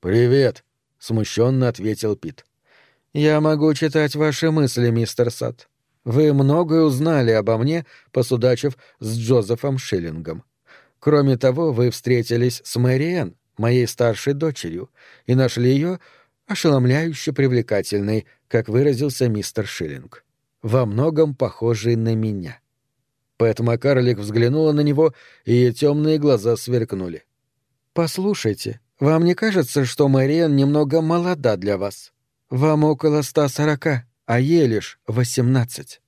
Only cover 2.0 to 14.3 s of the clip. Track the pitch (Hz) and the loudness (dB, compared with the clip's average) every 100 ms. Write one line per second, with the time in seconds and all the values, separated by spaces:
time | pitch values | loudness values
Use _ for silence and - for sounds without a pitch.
2 | 110 101 - 143 _ _ _ _ _ _ | -4 -4 -8 -14 _ _ _ _ _ _
3 | _ 151 151 151 151 151 156 147 160 156 | _ 0 2 2 2 2 2 2 0 0
4 | 151 147 156 135 160 156 135 120 120 117 | -2 0 -2 0 0 2 0 2 0 0
5 | 113 - 120 - 120 123 - _ _ _ | -2 0 -2 -2 -8 -10 -20 _ _ _
6 | 120 120 156 139 135 156 170 160 156 131 | -2 2 4 4 4 2 2 2 2 2
7 | 156 156 120 110 104 113 127 165 151 - | 0 2 2 2 2 0 0 -2 -8 -20
8 | _ - 123 123 123 123 143 131 _ _ | _ -4 0 0 2 0 -2 -6 _ _
9 | 110 117 113 123 98 117 143 135 - 95 | -8 -6 2 2 2 -4 -2 -4 -4 -6
10 | 85 80 80 80 - _ _ - _ _ | -6 -10 -10 -12 -14 _ _ -20 _ _
11 | - 151 139 123 131 127 165 117 123 - | 2 4 4 2 2 0 -2 2 0 0
12 | - 123 117 120 123 123 - 120 123 131 | 0 0 0 0 0 -4 -8 -2 0 0
13 | 156 175 98 - _ - 117 123 120 - | 0 -2 -4 -8 _ -4 0 2 0 0
14 | 120 107 - | -2 0 -4